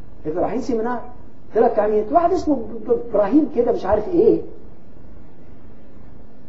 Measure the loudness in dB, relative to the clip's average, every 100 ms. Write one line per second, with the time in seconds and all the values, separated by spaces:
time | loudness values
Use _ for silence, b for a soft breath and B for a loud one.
0 | -8 -8 -4 -2 0 -2 -2 0 0 -4
1 | -6 -10 -8 -8 -2 4 4 4 2 2
2 | 4 4 4 2 2 0 0 -6 0 0
3 | 2 2 4 4 4 2 2 2 2 0
4 | 2 4 6 6 2 -8 -8 -8 -8 -8
5 | -8 -8 -8 -8 -8 -8 -8 -8 -8 -8
6 | -8 -8 -8 -8